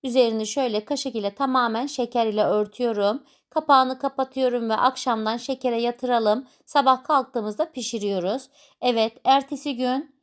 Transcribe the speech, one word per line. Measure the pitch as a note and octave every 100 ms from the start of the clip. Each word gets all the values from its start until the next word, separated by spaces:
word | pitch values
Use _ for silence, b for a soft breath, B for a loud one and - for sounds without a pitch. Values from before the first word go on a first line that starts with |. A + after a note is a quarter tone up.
Üzerini | C4+ B3 A#3 A3 G#3+
şöyle | - B3+ G#3 G#3
kaşık | C#4+ C4+ A3+
ile | G3+ G3+
tamamen | C4+ B3+ A#3+ A3 C#4
şeker | - A#3+ B3 A3+
ile | G#3
örtüyorum. | D#3+ G#3 G#3 - A#3+ G#3 G3+ B3+ b b _
Kapağını | D#4 D4+ C4+ B3+ C4
kapatıyorum | C#4 - B3+ - B3+ A#3+ A3+
ve |
akşamdan | A3 C4 C4 B3+ A3 G#3+ A3+
şekere | - C4 B3+ A#3
yatıralım. | A#3 A#3+ B3 A#3+ A3 G#3+ C4+ b -
Sabah | D4 C4 B3+
kalktığımızda | - D4 C4 B3 G#3 G#3 D#4+
pişiriyoruz. | - A3 A3+ G3+ F#3+ F3 B3+ - b b b
Evet, | B3 A3+ A3 -
ertesi | - C4+ C4+ C#4 D4 A#3+
gün | B3+ C4 - _